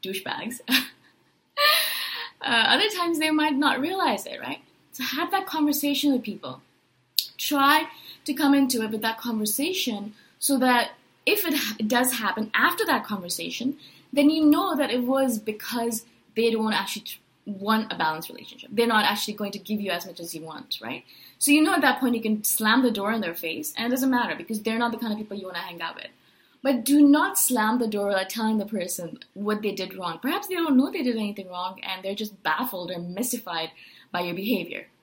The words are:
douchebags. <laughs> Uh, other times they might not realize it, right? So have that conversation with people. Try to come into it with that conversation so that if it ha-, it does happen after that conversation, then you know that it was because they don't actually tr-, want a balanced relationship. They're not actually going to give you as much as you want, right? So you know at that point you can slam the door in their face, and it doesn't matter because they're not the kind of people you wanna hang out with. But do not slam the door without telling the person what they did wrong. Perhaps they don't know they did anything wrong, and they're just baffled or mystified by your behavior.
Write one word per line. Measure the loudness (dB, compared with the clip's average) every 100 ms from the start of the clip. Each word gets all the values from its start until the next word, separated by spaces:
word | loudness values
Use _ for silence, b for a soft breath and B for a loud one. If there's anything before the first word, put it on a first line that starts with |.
douchebags. | -8 -8 -6 -6 -6 -10 -2
<laughs> | -2 -2 -14 _ _ _ _ _ 2 4 4 0 B B B B -8
Uh, | 0 2 4
other | 4 2 0
times | -2 0
they | 2
might | 2 2 2
not | 2 0
realize | -2 0 0 0 -4
it, | -10
right? | -10 -10 _ _ _
So | -10
have | -8 -4 -2
that | -2 -2
conversation | 0 0 2 0 0 2
with | 2
people. | -2 -10 -12 -14 _ _ _ _ _ -4 -4 -6
Try | -2 4 6 6 2 B B B -6
to |
come | 2 4
into | 6 4 2
it | -2
with | -2
that | -4 -4
conversation | -4 -2 -2 0 -2 -2 -2 -4 -8 B B B
so | 0 2
that | 4 4 2 -6 _ _ 0
if | 0 2
it | -2
ha-, | -2 -4
it | 0
does | 2 2
happen | 0 -2 -2 -2
after | 2 2 2 0
that | 0 0
conversation, | -6 -6 -6 -6 -4 -4 -6 B B B
then | 4 4
you | 6 6
know | 6 4 0
that | 0
it | 0
was | 2 2 2 0
because | -4 -8 -4 -2 -2 -4 -8 b b 0
they | 2
don't | 2 0
actually | 0 -2 -6
tr-, | -10 -16 _ _ -12
want | -8 2 2 2
a | -2
balanced | -2 -2 -8
relationship. | -14 -16 -20 -8
They're | 0 4
not | 4 4
actually | 2 -4
going | -4 -6
to | -6
give | -4 -4
you | -2
as | -4 -6
much | -12
as | -10 -10
you |
want, | -10 -14 -10 -10
right? | -8 -10 -12 B B B
So | 4
you | 6
know | 6
at | 4
that | 4 4
point | 0
you | 0
can | 0 -2
slam | 0 0 2 4
the | 4
door | 2 -2
in | -2
their | -4 -6
face, | -6 -6 -8 -6
and | -2
it |
doesn't | 0 2
matter | 2 0 -4
because | -6 -4
they're | -2 0
not | -2
the | -2
kind | -4
of | -4
people | -6 -10
you | -8
wanna | -10
hang | -10 -8
out | -10 -10
with. | -16 _ b b b b
But | 0 0
do | 4 8 8
not | 8 4 2
slam | 0 2 2 2
the | 0
door | 0 0
without | 0 0
telling | -2 0 0
the | -2
person | -4 -4 -6 -8 -12 -18 -8
what | -4 -2
they | -2
did | -4 -8 -6
wrong. | -8 -6
Perhaps | -4 -4 -4
they | -2
don't | 4 4
know | 4
they | 0
did | -2 -2
anything | -4 -6 -10
wrong, | -8 -8 -8
and | -10 -8
they're | -6 -6
just | -8 -6
baffled | -2 -2 -2 -6 -8
or | -8
mystified | -8 -6 -4 -6 -6 -6 -6 B B B B
by | -4
your | -2
behavior. | -2 0 0 -2 -10 -14 _